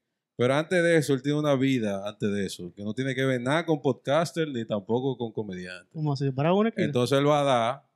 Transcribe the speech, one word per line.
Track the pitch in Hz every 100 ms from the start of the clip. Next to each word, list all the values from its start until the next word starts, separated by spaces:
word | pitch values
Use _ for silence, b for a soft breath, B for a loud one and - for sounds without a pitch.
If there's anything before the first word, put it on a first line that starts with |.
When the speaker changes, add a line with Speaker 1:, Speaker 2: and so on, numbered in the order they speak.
| _ _ _ -
Speaker 1:
Pero | 123 143
antes | 160 180
de | 170 165
eso, | 143
él | 135
tiene | 143 151
una | 151 131
vida, | 135 127 107 98 104
antes | - 104
de | 101 92
eso, | - 87 101
que |
no | 104
tiene | 110 135 127
que |
ver | 135 127
nada | 123 160 165
con | 147
podcaster | 139 - 135 151 175 170 156
ni | 123 113
tampoco | 104 95 120 135 123
con | 113
comediante. | 107 104 90 90 90 _
Speaker 2:
¿Cómo | 160 151
así? | 135 139
¿Para | 131 160
una | 196 220
esquina? | - 151
Speaker 1:
Entonces | 123 123 139
él | 143
va | 147
a | 139
dar, | 123 113 139 _